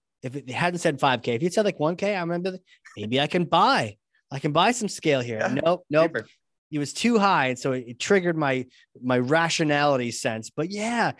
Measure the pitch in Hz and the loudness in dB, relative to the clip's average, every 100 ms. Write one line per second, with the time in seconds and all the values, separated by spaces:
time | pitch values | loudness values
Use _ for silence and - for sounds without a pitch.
0 | _ _ 131 139 127 120 175 175 170 147 | _ _ -10 -10 -8 -2 -2 0 -2 2
1 | 143 123 127 117 175 220 208 - 151 175 | 2 2 0 -2 0 0 0 0 -2 -2
2 | 196 196 165 175 190 185 _ _ - - | -4 -2 -4 -4 -4 -8 _ _ -20 -10
3 | 104 127 147 180 165 165 220 254 113 - | -2 0 0 0 2 4 4 2 -2 -8
4 | _ _ - 135 160 147 202 247 202 - | _ _ -12 -6 0 2 2 2 -4 -2
5 | 160 139 120 110 196 135 165 180 - 151 | 0 0 0 -4 -2 0 0 0 0 2
6 | 165 127 - _ _ _ - 151 139 - | 2 0 -10 _ _ _ -10 -6 -6 -2
7 | 226 233 196 170 131 127 139 127 120 120 | 2 4 4 2 2 -2 -4 -4 -6 -6
8 | - 202 175 160 143 131 127 _ _ - | 2 2 2 0 0 -2 -4 _ _ -6
9 | 127 123 127 160 165 - 156 147 147 135 | 0 2 4 2 2 0 2 4 4 2
10 | 120 113 131 110 110 - 165 202 220 240 | -2 -4 -4 -6 -8 -8 -6 -4 -4 -2
11 | 185 | -2